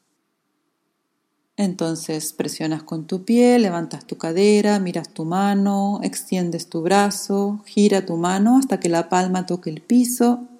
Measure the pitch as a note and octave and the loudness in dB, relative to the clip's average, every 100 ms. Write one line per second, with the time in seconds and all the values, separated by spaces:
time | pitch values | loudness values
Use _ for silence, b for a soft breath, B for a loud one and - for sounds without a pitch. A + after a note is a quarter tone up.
0 | _ _ _ _ _ _ _ _ _ _ | _ _ _ _ _ _ _ _ _ _
1 | _ _ _ _ _ - G3 F#3 E3 D#3+ | _ _ _ _ _ -4 -4 -2 -6 -6
2 | - D#3 D#3 - D#3 - D#3+ D#3 - E3 | -6 -8 -8 -6 -8 -6 -6 -6 -8 -10
3 | D#3 F#3+ F#3 A#3 B3 B3 G3+ E3+ E3 - | -8 -8 0 4 6 4 2 -2 -6 -10
4 | - - E3 E3+ G#3 G#3 G#3 G#3 F3+ E3 | -12 -8 -4 2 4 4 4 0 0 -4
5 | D#3+ - D#3+ F#3 G3+ G3 G3+ G3 G3 G#3 | -8 -8 -4 0 0 2 0 0 -2 -2
6 | - - - F#3 F3 E3 - E3+ E3+ G3 | -6 -8 -6 -4 -2 -4 -8 -6 0 2
7 | G3+ G3+ - G3 G3+ G#3 - G#3 G3+ F#3+ | 2 -2 -4 -2 -2 -4 -4 2 4 4
8 | F#3 E3 F3 F#3+ G#3+ C4 C4 F#3+ E3+ E3+ | 0 -2 -2 2 4 4 2 0 0 0
9 | E3 F3+ F#3 F#3 F3+ F3+ E3 D#3 - A#3+ | 0 0 0 -2 -4 -6 -6 -10 0 2
10 | A#3+ - A#3+ A#3+ - | 2 2 2 2 -4